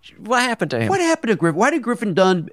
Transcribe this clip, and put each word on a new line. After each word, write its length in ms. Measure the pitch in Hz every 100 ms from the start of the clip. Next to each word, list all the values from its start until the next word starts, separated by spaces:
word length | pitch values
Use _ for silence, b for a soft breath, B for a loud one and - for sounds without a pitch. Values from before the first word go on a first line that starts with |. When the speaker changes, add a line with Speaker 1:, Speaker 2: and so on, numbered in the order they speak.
| - -
Speaker 1:
what 240 | 214 247
happened 300 | 247 226 165
to 80 | 120
him? 100 | -
Speaker 2:
What 120 | 381
happened 280 | 330 320 233
to 60 | 175
Griffin? 220 | 165 156
Why 100 | 254
did 100 | 320
Griffin 300 | 233 233 214
Dunne? 360 | 147 165 185 -